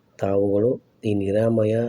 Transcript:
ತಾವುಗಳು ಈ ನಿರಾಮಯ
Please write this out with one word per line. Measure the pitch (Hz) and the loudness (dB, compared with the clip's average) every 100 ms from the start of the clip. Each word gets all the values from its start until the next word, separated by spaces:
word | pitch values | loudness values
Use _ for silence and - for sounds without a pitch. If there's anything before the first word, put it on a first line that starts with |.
| _ - | _ -6
ತಾವುಗಳು | 98 98 101 101 120 135 - _ 110 | -2 0 0 2 0 -2 -8 _ -4
ಈ | |
ನಿರಾಮಯ | 101 98 107 113 113 107 113 | -2 0 0 0 2 0 0